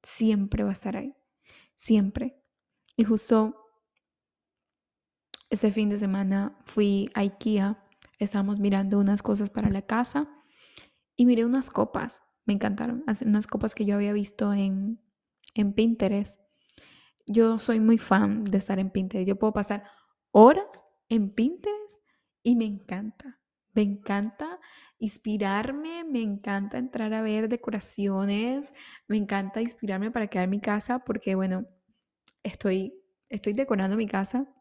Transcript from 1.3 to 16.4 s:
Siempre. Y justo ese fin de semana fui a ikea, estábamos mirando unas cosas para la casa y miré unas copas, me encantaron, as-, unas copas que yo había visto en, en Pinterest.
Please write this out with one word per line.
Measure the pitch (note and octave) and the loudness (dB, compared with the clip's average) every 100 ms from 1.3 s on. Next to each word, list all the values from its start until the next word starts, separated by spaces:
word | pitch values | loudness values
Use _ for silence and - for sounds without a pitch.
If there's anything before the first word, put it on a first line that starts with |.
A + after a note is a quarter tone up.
| _ _ - _ - | _ _ -20 _ -8
Siempre. | - G#3+ G3 - B3 - _ _ _ _ - - | 2 2 2 -2 -8 -10 _ _ _ _ -10 -2
Y | |
justo | A3 A3 - A3 G#3+ - _ _ _ _ _ _ _ _ _ _ _ _ _ _ _ _ _ - _ | 2 2 4 4 4 -4 _ _ _ _ _ _ _ _ _ _ _ _ _ _ _ _ _ -14 _
ese | A3 G#3+ | 0 0
fin | G#3 G#3 | 0 -2
de | G#3 | -2
semana | G3+ G3 G3 G3 G3+ - | -2 -2 0 0 -2 -8
fui | - - G3+ G3 G3 | -6 0 2 2 -2
a | - | -2
ikea, | G3+ G3 A3 G#3+ G3 G#3+ _ _ - _ | -2 -2 -2 0 0 -4 _ _ -20 _
estábamos | G3+ G#3 G3 G#3 | -4 -2 -2 0
mirando | G3+ G3 G3 G3+ | 2 2 2 2
unas | G3 G3+ | 2 2
cosas | - G#3 G#3 | 0 -2 -2
para | G#3+ G#3 | -2 -2
la | G3 | -2
casa | - A3 B3 C#4+ D4 - _ _ - - - _ _ - | -2 -2 0 -2 -4 -10 _ _ -20 -20 -20 _ _ 4
y | B3 | 6
miré | A#3 | 6
unas | A#3 C4 C4 | 4 0 0
copas, | - A3 - - - _ _ | -2 -2 -2 -8 -10 _ _
me | - | -2
encantaron, | G3+ G#3+ G3+ A#3+ A#3+ D4+ | 0 0 -2 -4 -4 -4
as-, | G#3 | -2
unas | A#3 G#3 G#3+ | 2 0 0
copas | G#3 G#3+ | -4 -4
que | - | -2
yo | G3+ | 0
había | G3+ G3+ | 0 0
visto | G#3 G3+ - G#3 | -2 -4 -2 0
en, | G3+ G3 F#3+ G3+ A3+ _ _ _ _ - | 2 0 0 -4 -6 _ _ _ _ -10
en | - G3+ | -2 0
Pinterest. | G3+ A3+ A3+ G3 G3+ G#3 - | 2 2 2 0 0 -4 -12